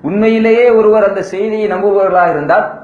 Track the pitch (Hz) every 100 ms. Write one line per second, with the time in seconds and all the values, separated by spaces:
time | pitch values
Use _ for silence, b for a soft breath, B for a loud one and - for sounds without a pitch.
0 | 139 196 220 226 220 226 247 226 214 214
1 | 202 196 185 190 220 214 214 185 202 196
2 | 190 180 170 151 147 185 - -